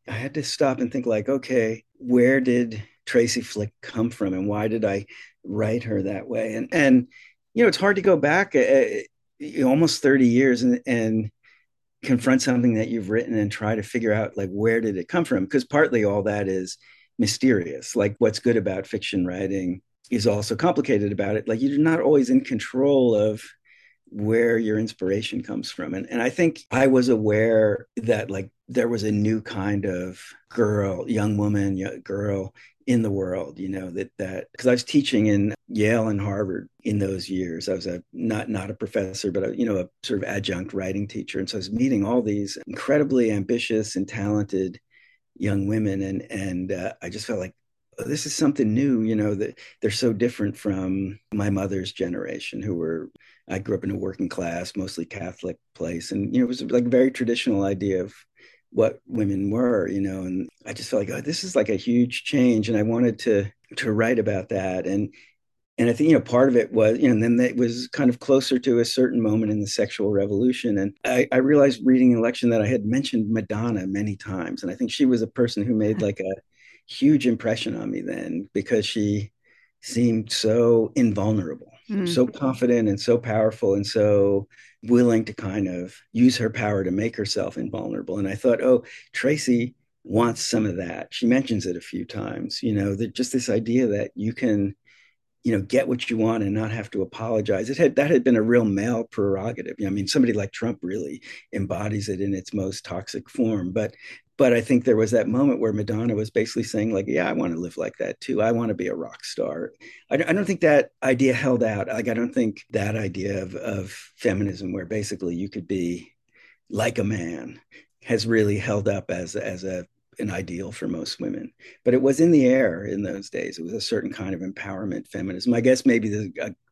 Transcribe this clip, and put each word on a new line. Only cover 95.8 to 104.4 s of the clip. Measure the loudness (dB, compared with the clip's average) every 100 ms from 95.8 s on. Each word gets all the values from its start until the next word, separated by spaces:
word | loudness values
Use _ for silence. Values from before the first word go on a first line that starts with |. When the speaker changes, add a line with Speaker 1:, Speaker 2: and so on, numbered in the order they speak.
| 0
Speaker 1:
what | -2 -2
you | 0
want | 2 2
and | 0
not | -2 -2
have | -6 -6
to | -4
apologize. | -6 -6 -2 -2 0 -2 -2
It | 2
had, | 4 4
that | 4
had | 4
been | 6 4
a |
real | 6 4 4
male | 2 0 -2 -4
prerogative. | -2 0 0 -4 -8 -10 -6
You | -4
know, |
I |
mean, | -2 0
somebody | 4 4
like | 2 -2
Trump | -4 -6 -4
really | -6 -6 -8 -12 -16 -20 _
embodies | -6 -4 -4 -4 -4 -4
it | -4
in | -2 -4
its | -4
most | -4 -4 -6 -8
toxic | -10 -8 -12 -8
form. | -2 0 0 -2
But, | -2 -4 -8 -20 -20 _
but | 2